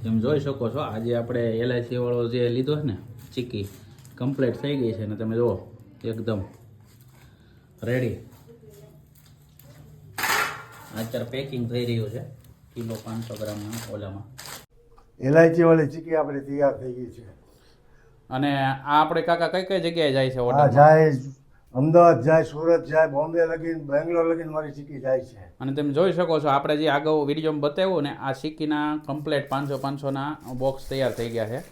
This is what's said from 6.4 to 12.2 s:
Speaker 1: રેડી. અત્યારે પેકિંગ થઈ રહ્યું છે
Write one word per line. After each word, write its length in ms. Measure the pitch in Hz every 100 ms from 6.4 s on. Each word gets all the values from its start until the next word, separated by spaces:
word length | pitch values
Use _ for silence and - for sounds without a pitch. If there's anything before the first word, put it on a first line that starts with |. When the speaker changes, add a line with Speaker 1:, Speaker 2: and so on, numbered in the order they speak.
| 92 - - - - - - - - - - - _ -
Speaker 1:
રેડી. 340 | 104 127 120 95 - - - - - - - - - - - - - - - - - - - - - - - - - - - 110
અત્યારે 280 | 113 123 -
પેકિંગ 440 | 131 139 127 117
થઈ 160 | 120 120
રહ્યું 240 | 117 110
છે 100 | 120